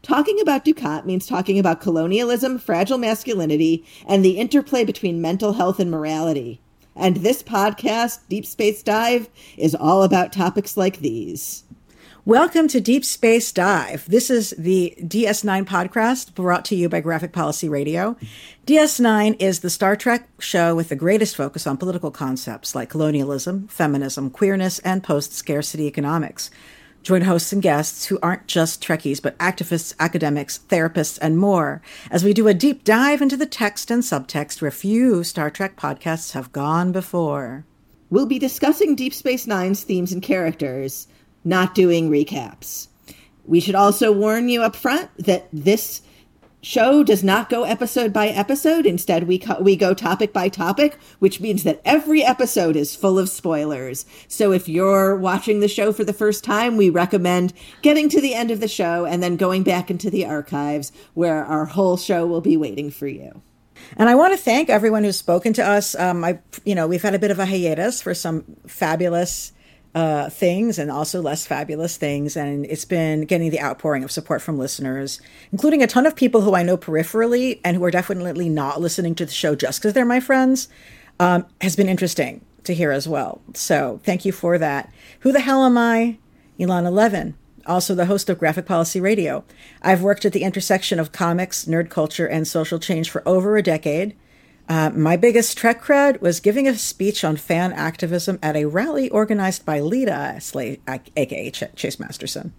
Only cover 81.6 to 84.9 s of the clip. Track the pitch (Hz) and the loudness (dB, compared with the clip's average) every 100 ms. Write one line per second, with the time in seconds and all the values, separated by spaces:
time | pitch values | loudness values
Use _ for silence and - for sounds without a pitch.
81.6 | 190 165 196 180 180 - 127 - _ _ | -4 0 2 2 0 -2 -4 -6 _ _
82.6 | - 170 156 139 147 147 107 - - - | -6 -2 0 -2 -2 -4 -6 -10 -16 -12
83.6 | - 151 139 110 - 185 196 185 175 175 | -2 0 0 -4 -4 -2 -4 -4 0 0
84.6 | 156 139 - | 0 -2 -6